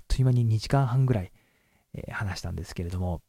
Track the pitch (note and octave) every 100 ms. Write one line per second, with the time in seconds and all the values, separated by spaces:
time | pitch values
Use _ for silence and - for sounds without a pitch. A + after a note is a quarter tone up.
0 | - - B2+ B2 A#2 A2 - C#3 B2+ C3
1 | C3 A2 F2+ - _ _ _ _ _ -
2 | - - G2+ F2+ F#2 E2+ - - F2 F#2
3 | F2+ F2